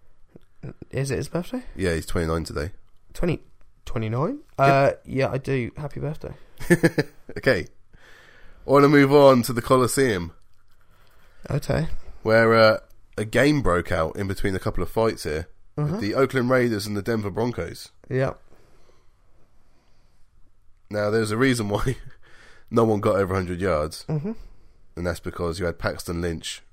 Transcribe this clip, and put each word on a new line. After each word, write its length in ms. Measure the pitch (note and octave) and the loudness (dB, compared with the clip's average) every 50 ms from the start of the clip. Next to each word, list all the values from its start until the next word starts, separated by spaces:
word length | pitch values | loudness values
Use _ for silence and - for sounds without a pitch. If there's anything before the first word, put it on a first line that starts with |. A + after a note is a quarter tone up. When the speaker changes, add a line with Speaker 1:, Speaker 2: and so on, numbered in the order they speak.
| - - - - - - - - - - - - - C3 - - - - | -20 -20 -20 -20 -20 -20 -20 -20 -20 -20 -20 -18 -16 -16 -16 -16 -16 -10
Speaker 1:
Is 200 | - B2 C#3 C#3 | -6 -6 -4 -4
it 60 | B2 | -4
his 120 | - - - | -6 -6 -6
birthday? 340 | - E3+ F3+ - B3 B3+ - - - | -6 -6 -6 -6 -10 -10 -10 -10 -8
Speaker 2:
Yeah, 180 | - F#2+ F2 E2 | -4 -2 -2 -2
he's 120 | D#2+ - | -2 -4
twenty-nine 380 | - - F#2 E2 D#2+ E2 E2 D#2+ | -4 -2 -2 0 0 -2 -2 -4
today. 260 | - D2 D2 D2+ E2 - - - - - - - - | -6 -6 -8 -8 -8 -10 -14 -18 -20 -20 -20 -20 -12
Speaker 1:
Twenty, 280 | - - F3 F3 - - - - - - - - - _ - | -6 -2 -2 -2 -2 -4 -8 -16 -20 -20 -20 -20 -20 _ -10
twenty-nine? 540 | - - A2+ A2 A2 A#2 B2+ D#3 A3 C#4+ D4+ - - - - | -6 -6 -4 -4 -4 -2 -2 -2 -4 -4 -8 -12 -10 -2 2
Speaker 2:
Yep. 0 | |
Speaker 1:
Uh, 340 | C3+ C#3 C#3 C3+ C#3 - - - - | 4 4 4 4 4 2 0 -2 -8
yeah, 260 | A#2 A#2+ B2+ C3+ F#2+ | -6 -4 -2 -2 -2
I 60 | B2+ C3+ | -2 -4
do. 320 | - - C3+ B2+ A#2 - - C#3+ | -4 -4 -4 -4 -4 -6 -8 -10
Happy 220 | D3+ - - C3 | -12 -10 -10 -8
birthday. 340 | C3+ D3 D#3 - - - - - - - - - - - | -8 -8 -8 -10 -12 -14 -14 -16 -20 -20 -14 -4 2 4
Speaker 2:
<laughs> 340 | F3 E3 - D#3+ - D#3 - - - - - - - | 4 4 4 2 2 0 -6 -6 -8 -20 -18 -14 -8
Okay. 300 | - - C3+ A#2 F#2+ - - - - - - - - - - - - - - - - - - - - - | -2 2 2 2 2 0 -8 -12 -20 -20 -20 -20 -20 -20 -20 -20 -20 -20 -20 -20 -20 -20 -20 -20 -10 -2
I 40 | - | 4
wanna 180 | C3+ C#3+ C#3+ C#3+ | 4 6 6 8
move 240 | D3+ C#3+ C#3 C#3 | 8 8 6 8
on 300 | C#3+ D3 C#3 C3+ C3 A#2+ | 8 10 10 10 8 8
to 100 | A2+ - | 4 0
the 80 | A2 A#2 | -2 -2
Coliseum. 720 | - - C3 B2+ B2 A2 - C#3 C3+ B2 G2+ F2+ E2+ E2+ - - - - - - - - - - - - - - - - - - - - - - - - | 2 2 4 4 4 2 2 2 2 2 2 -2 -4 -8 -12 -16 -20 -20 -20 -20 -20 -20 -20 -20 -20 -20 -20 -20 -20 -20 -20 -20 -20 -20 -20 -14 -8 -6
Speaker 1:
Okay. 380 | C3 D3 - - - C#3+ E3 - - - - - - - | -4 -4 -2 -2 -2 -2 0 0 -2 -2 -2 -6 -10 -6
Speaker 2:
Where, 320 | - A2 A2 A2+ A2+ A2+ A2+ | 0 2 4 4 6 6 6
uh, 240 | A2+ A2 A2 G#2 - - - - - - - - G#2+ | 8 6 6 6 2 -4 -14 -20 -20 -20 -14 -8 -8
a 80 | G#2+ | -6
game 340 | A2 - A#2+ C3+ D3+ D3+ C#3 | -2 2 2 4 4 4 4
broke 320 | G2+ F#2 F2 F2 E2 - | 2 2 2 2 0 -2
out 240 | F2 F2 D#2+ - - | -2 -2 -2 -2 -4
in 100 | - G2 | -6 -6
between 280 | F#2+ F#2+ - - G2+ F#2+ | -6 -4 -4 -4 -2 -2
a 40 | F2+ | -4
couple 240 | - A2 - F#2+ | -4 -4 -2 -2
of 60 | F2 - | -4 -2
fights 360 | - A2+ A2 A2 - - - | 0 0 0 0 -2 -4 -6
here. 240 | E2 D2+ D#2 D#2 - - - - - - | -6 -6 -6 -6 -10 -14 -20 -20 -12 -8
Speaker 1:
Uh-huh. 220 | D3 D3 D3 F3 G#3+ | -6 -4 -4 -4 -4
Speaker 2:
The 160 | - G2+ - | -4 -2 0
Oakland 340 | B2+ C3+ C3 - C3+ A#2+ B2 | 0 0 0 0 0 0 2
Raiders 380 | C3 B2+ A#2+ A#2+ A2 G2 G2+ | 2 2 2 2 0 -2 -4
and 100 | G#2+ G#2 | -4 -6
the 60 | G2+ | -6
Denver 280 | F#2+ A#2 A#2 A2 G#2 G2+ | -4 -2 -2 -2 -4 -4
Broncos. 600 | F2 G#2+ A#2 B2 A#2 F#2 E2+ E2+ - - - - - - - - | -4 -4 -4 -4 -4 -6 -8 -8 -10 -16 -18 -20 -20 -20 -12 -6
Speaker 1:
Yeah. 260 | B2+ C3 C3+ - - - - - - - - - - - - - - - - - _ _ _ - - - - _ - - - - - - _ - - - - - _ - - - _ - - - - - _ - - _ - - | -4 -4 -4 -4 -6 -10 -18 -20 -20 -20 -20 -20 -20 -20 -20 -20 -20 -20 -20 -20 _ _ _ -20 -20 -20 -20 _ -20 -20 -20 -20 -20 -20 _ -20 -20 -20 -20 -20 _ -20 -20 -20 _ -20 -20 -20 -20 -20 _ -20 -20 _ -14 -8
Speaker 2:
Now, 200 | G2+ G#2 G#2 G#2 | -4 -2 -2 0
there's 200 | A2 A2+ A2 G#2 | 0 0 0 0
a 60 | G#2+ | 0
reason 320 | A#2 C3+ C3+ B2 A#2+ G#2 G2+ | 2 2 2 2 0 -2 -4
why 280 | G2+ - - C3 A#2 - - - - - - - - | -2 -2 -2 -2 -4 -6 -10 -16 -18 -18 -20 -20 -20
<laughs> 360 | - - - - - - - | -20 -20 -20 -20 -20 -10 -2
no 140 | A2+ A#2 A#2 | 2 2 2
one 160 | A2 G#2+ G2+ | 2 2 0
got 160 | G2+ A2+ F2+ | 0 0 2
over 180 | G2 G2 F2 F#2+ | 2 0 0 -2
a 20 | |
hundred 240 | G2 F2+ F2 F2+ F2 | -2 -2 -4 -4 -4
yards. 440 | G2 F#2+ E2 D2 D#2 D#2+ - - - - | -2 -2 0 -2 -2 -4 -8 -12 -10 -6
Speaker 1:
Mm-hmm. 240 | D#3 D3 D#3 G#3+ A3+ - - - - - - - - - - - - | -6 -6 -6 -6 -10 -10 -14 -18 -20 -20 -20 -20 -20 -20 -20 -18 -12
Speaker 2:
And 100 | E2 F2 | -8 -6
that's 140 | F2 D#2+ - | -6 -6 -6
because 380 | - F2+ - - F2 E2+ D#2+ - | -8 -12 -8 -6 -6 -6 -4 -4
you 80 | F2 | -4
had 120 | E2+ D#2+ - | -6 -6 -4
Paxton 420 | - G2+ C#2+ - - F#2 E2+ E2+ | -6 -6 -6 -6 -8 -8 -6 -4
Lynch 400 | F2 F2 D#2+ - - - - - - - | -4 -4 -6 -6 -8 -10 -12 -12 -16 -20